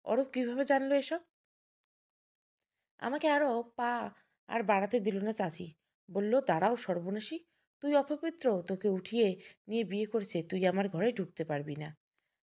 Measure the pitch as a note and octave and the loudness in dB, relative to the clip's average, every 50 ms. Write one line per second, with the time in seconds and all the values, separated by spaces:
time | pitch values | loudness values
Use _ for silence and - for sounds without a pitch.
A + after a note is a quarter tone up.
0 | _ - A3 B3+ C4+ C4 - B3+ B3+ A#3 A#3+ C4 C#4 B3 C#4 C4+ C4+ C4+ C#4+ C#4 | _ 0 0 0 0 0 -2 -2 -2 -2 -2 -2 2 2 2 2 4 2 2 2
1 | C4+ - D#4+ F4 - _ _ _ _ _ _ _ _ _ _ _ _ _ _ _ | 2 0 -4 -6 -6 _ _ _ _ _ _ _ _ _ _ _ _ _ _ _
2 | _ _ _ _ _ _ _ _ _ _ _ _ _ _ _ _ _ _ _ _ | _ _ _ _ _ _ _ _ _ _ _ _ _ _ _ _ _ _ _ _
3 | - A#3 C4+ D4+ D#4 D#4 D4 C#4+ D4+ C#4 A#3 A#3 A#3+ A#3 _ - A#3+ A#3+ A#3+ A#3+ | -6 -6 -4 0 2 2 4 4 4 2 2 0 -4 -6 _ -4 -2 -2 -2 -2
4 | G#3 G3+ - _ _ _ _ _ _ - - A#3 A3 F#3+ G#3 G3 G3 G3+ A#3+ B3 | -4 -8 -10 _ _ _ _ _ _ -4 -4 0 2 4 4 4 4 2 0 2
5 | F#3+ G#3+ G3 G3 G3 G#3+ A3 - G3 E3 D#3 - F3+ E3 - _ _ _ _ _ | 2 0 0 0 -2 -2 -2 -2 -2 -4 -4 -8 -10 -12 -14 _ _ _ _ _
6 | _ - F3 G3 G3+ G#3+ A#3 C4+ C4+ - E3 D#3+ F3 G#3+ B3 A#3 - - F3+ F3 | _ -6 -4 -2 0 2 2 2 4 2 2 4 4 2 2 0 0 -2 -2 -2
7 | E3+ F#3 G3+ G#3+ G#3 - D#4+ E4 - _ _ _ _ _ _ _ - C#4+ D4 C#4+ | -2 -4 -6 -6 -6 -6 -8 -10 -10 _ _ _ _ _ _ _ 0 2 2 2
8 | C#4 C#4+ D4+ D4 - E4 E4 - - B3+ G#3 F3+ E3+ - F#3+ F#3 - G#3 F#3+ F#3 | 2 2 -2 -2 -2 -6 -6 0 0 2 2 2 0 -4 -4 -2 0 0 0 0
9 | F#3 - A3 A#3 A3+ G3 F3+ F#3+ - - - _ _ - G#3+ A#3 A3+ E3+ F#3+ G#3 | -2 -2 2 2 2 2 2 -2 -10 -20 -20 _ _ -4 -4 -2 -2 -2 -2 -4
10 | G#3+ G#3 - A3+ G3+ - - E3+ D#3+ E3 F3+ F#3+ F#3 F3+ F3+ F#3+ G3 G3 F3+ D#3+ | -2 -2 -2 -2 -2 -2 -4 -4 -4 -2 -2 2 2 2 2 2 0 0 0 0
11 | G3 A#3+ A#3+ G3+ F3+ - - - D#3+ D#3 D3+ C#3+ D3 D3+ C#3+ D3 D3+ D3+ - - | 0 0 0 -2 -6 -6 -6 -8 -6 -4 -4 -4 -4 -6 -8 -8 -10 -12 -14 -18
12 | _ _ _ _ _ _ _ _ | _ _ _ _ _ _ _ _